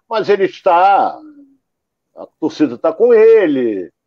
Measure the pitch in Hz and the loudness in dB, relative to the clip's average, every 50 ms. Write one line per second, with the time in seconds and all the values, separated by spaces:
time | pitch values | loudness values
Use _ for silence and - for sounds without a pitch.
0 | _ _ 233 220 175 160 202 196 196 185 - - - 190 170 175 185 196 196 190 | _ _ -8 -6 -4 -2 -2 -2 -2 -4 -6 -4 -2 0 2 2 2 2 2 2
1 | - - - - 311 302 294 285 285 _ _ _ _ _ _ _ _ _ _ _ | 0 -2 -6 -10 -16 -20 -20 -20 -20 _ _ _ _ _ _ _ _ _ _ _
2 | _ _ _ 82 - - _ _ 160 147 - - 151 131 120 120 - 165 - - | _ _ _ -20 -20 -20 _ _ -8 -8 -4 -4 -4 -4 -4 -4 -6 -6 -2 0
3 | 226 247 240 220 220 226 226 220 196 156 143 131 123 117 104 95 87 78 _ _ | 0 2 4 4 4 4 4 4 2 0 -2 -2 -4 -4 -6 -6 -10 -14 _ _
4 | _ | _